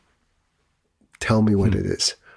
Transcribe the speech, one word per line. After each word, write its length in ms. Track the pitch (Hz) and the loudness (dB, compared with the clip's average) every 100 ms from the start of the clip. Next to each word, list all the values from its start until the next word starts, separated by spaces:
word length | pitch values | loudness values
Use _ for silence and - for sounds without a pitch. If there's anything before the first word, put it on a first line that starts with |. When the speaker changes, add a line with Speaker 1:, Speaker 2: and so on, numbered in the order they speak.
| _ _ _ _ _ _ _ _ _ _ _ - | _ _ _ _ _ _ _ _ _ _ _ -10
Speaker 1:
"Tell 220 | - 110 | -2 0
me 120 | 107 | 2
what 180 | 98 101 | 2 2
Speaker 2:
Hmm. 80 | 98 | 0
Speaker 1:
it 60 | 95 | -2
is. 280 | 90 - - - | -4 -4 -6 -16